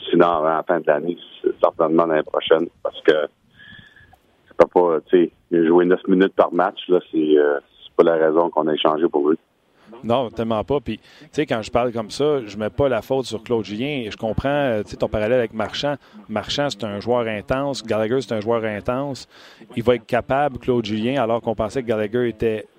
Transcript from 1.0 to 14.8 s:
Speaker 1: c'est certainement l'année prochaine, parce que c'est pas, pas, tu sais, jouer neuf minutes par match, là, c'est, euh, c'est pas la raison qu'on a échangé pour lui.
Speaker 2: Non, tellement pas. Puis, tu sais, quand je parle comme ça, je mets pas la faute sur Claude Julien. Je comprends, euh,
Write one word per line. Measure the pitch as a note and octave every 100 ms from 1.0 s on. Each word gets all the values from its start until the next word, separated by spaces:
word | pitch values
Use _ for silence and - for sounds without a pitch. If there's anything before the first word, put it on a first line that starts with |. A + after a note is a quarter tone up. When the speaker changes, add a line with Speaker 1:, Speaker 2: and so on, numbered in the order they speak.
| E2 E2+ - -
Speaker 1:
c'est | - -
certainement | E2+ E2 D#2+ E2
l'année | E2+ D#2
prochaine, | D2 C#2+ - D#2+ E2+ -
parce | - -
que | - D2+ D2 - _ _ - - - - - _ _ _ _
c'est | -
pas, | E2
pas, | F2+ F2 D#2 -
tu | F#2 E2 - _
sais, | E2+
jouer | D#2+ F2 F2+
neuf | F2+ -
minutes | F#2 F#2+
par | - E2+
match, | F2 F#2 - -
là, | F2+ -
c'est, | E2 D#2 D2+
euh, | D2 C#2+ - _
c'est | - -
pas |
la | E2+ D#2+
raison | D#2+ D#2+ E2+
qu'on | D#2 D#2
a |
échangé | D2 D#2+ D#2 E2+
pour | D2+ C#2+
lui. | D#2 _ _ _ _ _ -
Speaker 2:
Non, | A2 A#2+ A#2
tellement | F#2+ A2+ A2
pas. | G2+ C#3
Puis, | A#2 A2
tu | - - D3+
sais, | - D3+
quand | A#2+
je | G2+
parle | A#2+ B2
comme | A2+ G#2
ça, | - D3 C#3+
je | G#2+ G2+
mets | G#2+
pas | - C#3+
la | A#2
faute | - C3+ A#2+
sur | A2
Claude | - A#2
Julien. | G2 G#2 C3+ C#3+ A2
Je | -
comprends, | A2 G2+ C3+
euh, | D3 C#3 G#2+